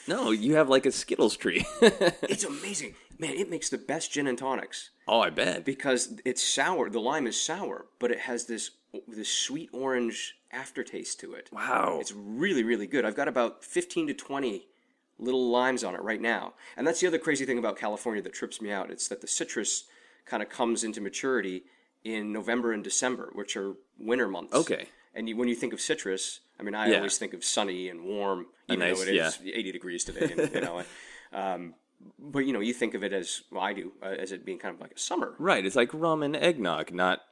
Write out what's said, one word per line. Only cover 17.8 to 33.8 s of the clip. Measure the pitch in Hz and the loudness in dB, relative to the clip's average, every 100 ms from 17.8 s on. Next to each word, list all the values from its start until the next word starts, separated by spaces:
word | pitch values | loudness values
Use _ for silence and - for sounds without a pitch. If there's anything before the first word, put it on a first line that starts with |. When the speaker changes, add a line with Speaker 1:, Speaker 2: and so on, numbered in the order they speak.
| 110 104 120 107 | -4 -2 -2 -4
Speaker 2:
that | - | -6
trips | - 113 - | -8 -8 -6
me | 104 | -6
out. | 98 87 | -4 -4
It's | 87 - | -6 -6
that | 98 | -6
the | - | -4
citrus | - - - 101 - - - - _ - | -4 -2 -2 -2 -2 -6 -18 -20 _ -6
kinda | 113 104 | -4 -4
comes | - 117 107 | 0 2 2
into | 113 107 | -2 -4
maturity | 98 - 135 127 95 92 - _ _ _ | -6 -4 0 0 0 -4 -10 _ _ _
in | 110 110 104 | -6 -4 -2
November | 107 107 123 120 | -4 0 0 0
and | 107 | -2
December, | 98 - 127 123 - | 0 0 0 0 -6
which | - 101 110 | -10 -6 -4
are | 98 95 _ - | -4 -6 _ -10
winter | 110 127 107 | 0 2 2
months. | 90 90 123 | -2 0 2
Speaker 1:
Okay. | 165 - - - _ | 2 0 -4 -18 _
Speaker 2:
And | - 113 | -8 -4
you, | 110 | 0
when | 123 | 0
you | |
think | 117 123 | 0 -2
of | 110 | -4
citrus, | - 113 98 95 - - - - | -2 -2 -2 -4 -4 -8 -16 -12
I | |
mean, | 101 | -6
I | 104 107 | 0 4
Speaker 1:
Yeah. | 98 | 4
Speaker 2:
always | 101 - | 4 -2
think | 104 | -4
of | 90 | -4
sunny | - - 101 90 92 | -2 0 0 -2 -6
and | 87 | -8
warm, | 90 101 101 92 87 _ - | -6 -2 0 -2 -4 _ -4
Speaker 1:
A | |
Speaker 2:
even | 92 87 | 0 2
Speaker 1:
nice, | 92 | 2
Speaker 2:
though | 95 | 2
it | |
is | 95 80 - | 4 2 0
Speaker 1:
yeah. | 92 | -6
Speaker 2:
eighty | 113 95 | -6 -6
degrees | 87 90 87 | -8 -8 -6
today. | - - 160 - | -6 -2 -2 0
And, | 151 | 0
you | - | 0
Speaker 1:
<laughs> | |
Speaker 2:
know, | - 87 - - - - - | -4 -4 -8 -14 -18 -20 -12
um, | - 98 90 87 82 _ _ - - | -6 -4 -4 -8 -14 _ _ -20 -20
but, | 147 143 | -6 -2
you | 135 | 0
know, | 117 | 0
you | 110 | -2
think | 123 113 | 0 -2
of | 104 | -2
it | 98 | -2
as, | 98 85 - - | -2 -4 -8 -8
well, | 95 | -4
I | 95 | -2
do, | 98 | -4